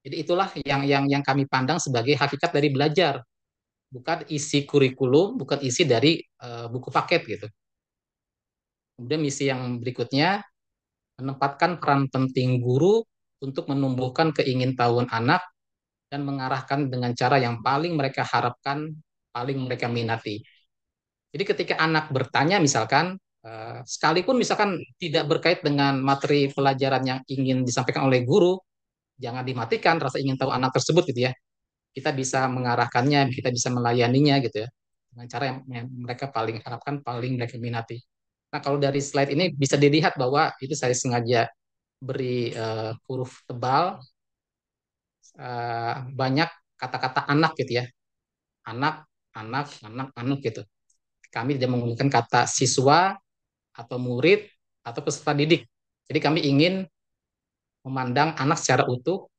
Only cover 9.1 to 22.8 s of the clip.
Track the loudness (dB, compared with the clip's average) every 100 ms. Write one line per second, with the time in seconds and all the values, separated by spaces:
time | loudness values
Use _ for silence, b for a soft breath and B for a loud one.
9.1 | -2 -2 -2 -2 -2 -4 -6 -6 -6 -2
10.1 | 2 2 0 -6 _ _ _ _ _ _
11.1 | -10 -10 -2 -2 0 0 0 2 2 2
12.1 | 0 0 0 2 0 2 4 6 4 0
13.1 | _ _ _ -8 -8 -4 0 0 0 -2
14.1 | 0 0 2 0 0 -2 2 2 2 0
15.1 | -2 2 0 0 _ _ _ _ _ _
16.1 | -8 -6 -6 -4 -4 -2 -2 -2 -2 -4
17.1 | 0 2 4 2 -2 0 0 0 -2 -2
18.1 | -2 -2 0 0 -4 -6 -6 -6 -12 _
19.1 | _ _ -8 -4 -4 -4 -4 -2 -2 -2
20.1 | -4 -6 -10 b b b _ _ _ _
21.1 | _ _ -6 -2 -2 -2 0 2 2 0
22.1 | -4 0 2 4 4 4 2